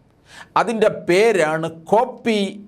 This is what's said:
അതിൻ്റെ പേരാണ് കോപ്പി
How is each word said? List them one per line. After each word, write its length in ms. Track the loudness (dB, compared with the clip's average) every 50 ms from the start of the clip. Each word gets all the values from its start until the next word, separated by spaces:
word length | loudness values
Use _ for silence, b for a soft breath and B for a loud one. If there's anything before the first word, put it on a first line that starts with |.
| _ _ _ _ B B B B B B B -2
അതിൻ്റെ 280 | -2 0 0 0 0 0 0 -2 -2 0
പേരാണ് 600 | 2 4 4 4 2 2 0 0 -2 -4 -4 -6 -8 -10 -4 0
കോപ്പി 460 | 2 2 2 0 -4 -6 -2 -2 0 0 -2 -4 -6 -12 -18